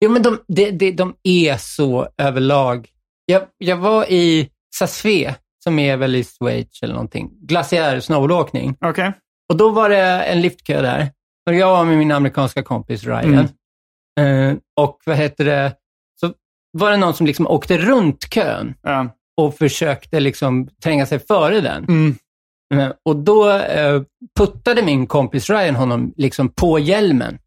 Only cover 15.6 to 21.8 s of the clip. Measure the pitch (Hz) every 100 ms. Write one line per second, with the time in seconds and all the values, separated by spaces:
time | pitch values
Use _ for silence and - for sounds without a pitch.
15.6 | 139 - _ _ _ _ 175 - _ _
16.6 | _ 165 208 208 180 151 160 139 165 147
17.6 | - 175 185 262 170 139 - 233 160 101
18.6 | 120 127 - 135 127 - _ - 151 147
19.6 | 151 - 160 135 - 160 139 - 139 127
20.6 | 131 _ 165 151 135 143 - 202 156 214
21.6 | - 147